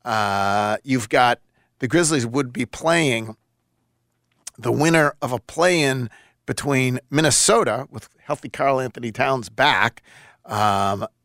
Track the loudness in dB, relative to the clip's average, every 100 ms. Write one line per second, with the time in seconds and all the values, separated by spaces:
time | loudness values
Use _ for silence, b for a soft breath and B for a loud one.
0 | -4 -2 0 0 0 0 0 -4 -2 -4
1 | 0 4 4 2 _ _ _ _ 0 2
2 | 2 0 0 -2 -4 -6 -8 -4 0 2
3 | 2 -2 -6 -14 _ _ _ _ _ _
4 | _ _ _ _ -20 -8 -4 2 4 4
5 | 2 0 -4 -6 -6 0 2 4 2 -2
6 | -6 b b b -10 -6 -2 0 0 -2
7 | -2 0 2 2 4 2 2 -4 -8 -16
8 | -18 _ -10 -10 -8 -4 0 0 -4 -8
9 | -10 -4 -2 -2 -4 0 2 2 0 -4
10 | b b b b -6 0 2 2 0 -2
11 | -8 _